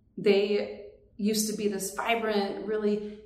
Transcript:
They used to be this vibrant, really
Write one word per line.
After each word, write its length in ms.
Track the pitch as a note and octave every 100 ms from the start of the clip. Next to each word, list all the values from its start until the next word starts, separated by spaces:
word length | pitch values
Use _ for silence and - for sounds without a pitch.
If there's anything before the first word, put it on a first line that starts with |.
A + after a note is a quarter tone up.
| _ -
They 680 | G3 G3 G3+ G#3 - - - - - -
used 340 | G#3 G#3+ G#3+
to 60 | A3
be 120 | G#3
this 260 | F#3+ -
vibrant, 720 | - A3+ A#3 G#3+ G3+ G3 - G3+
really 520 | G#3+ G#3 G#3 - -